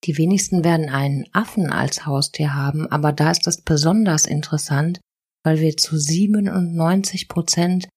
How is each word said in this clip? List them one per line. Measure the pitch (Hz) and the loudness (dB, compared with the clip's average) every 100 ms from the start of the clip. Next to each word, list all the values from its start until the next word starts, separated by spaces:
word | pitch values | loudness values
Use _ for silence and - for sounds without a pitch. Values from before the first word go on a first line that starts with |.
| - | -4
Die | 147 | 0
wenigsten | 160 196 - 185 | 2 2 2 0
werden | 165 165 151 | 2 2 0
einen | 139 139 139 - | -2 0 -2 -2
Affen | 202 226 - 170 | -4 -4 -2 -2
als | - 135 - - | -2 -2 -4 -4
Haustier | 139 139 - 147 | -2 -4 -2 -2
haben, | 139 139 151 156 | 0 -2 -4 -2
aber | 147 147 | 0 0
da | 147 156 | 2 2
ist | 170 - | 2 0
das | - | -4
besonders | - 151 151 208 208 151 - | 0 2 4 4 2 2 0
interessant, | 151 151 151 - 139 160 180 _ _ _ _ | -2 -2 -6 -2 0 0 -4 _ _ _ _
weil | 160 156 | 0 2
wir | 160 156 | 2 0
zu | - 156 | -2 0
siebenundneunzig | 147 165 202 208 196 185 175 165 165 190 190 185 - | 0 0 2 2 2 0 -2 0 2 2 0 -6 -6
Prozent | - 170 - 175 185 185 | -4 -2 0 0 0 -4